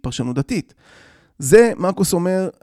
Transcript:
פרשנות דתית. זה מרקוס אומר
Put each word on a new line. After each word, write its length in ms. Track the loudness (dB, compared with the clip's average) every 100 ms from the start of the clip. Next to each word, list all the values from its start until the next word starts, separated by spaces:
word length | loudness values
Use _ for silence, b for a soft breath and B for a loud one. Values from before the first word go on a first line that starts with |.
פרשנות 360 | -10 -8 -6 -4
דתית. 380 | -4 -6 -8 _ b b b b b -10
זה 340 | 4 6 6 0
מרקוס 360 | -4 -2 -2
אומר 360 | 0 -2 -2 -4 -8